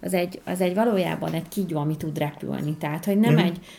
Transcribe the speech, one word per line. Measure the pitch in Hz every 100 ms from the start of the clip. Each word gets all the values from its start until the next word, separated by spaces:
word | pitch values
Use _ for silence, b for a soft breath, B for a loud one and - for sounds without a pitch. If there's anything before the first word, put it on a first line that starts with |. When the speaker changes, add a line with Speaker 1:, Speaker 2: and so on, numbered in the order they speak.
Speaker 1:
az | 185
egy, | 180 180 - -
az | 180
egy | 185 180
valójában | 233 202 165 165 160
egy | 160 165
kígyó, | - 185 156
ami | 147 156
tud | 165 151
repülni. | 147 - - - 147 156
Tehát, | 147 151 202
hogy | 202
nem | 214
Speaker 2:
Mhm. | 156
Speaker 1:
egy, | 180 170 B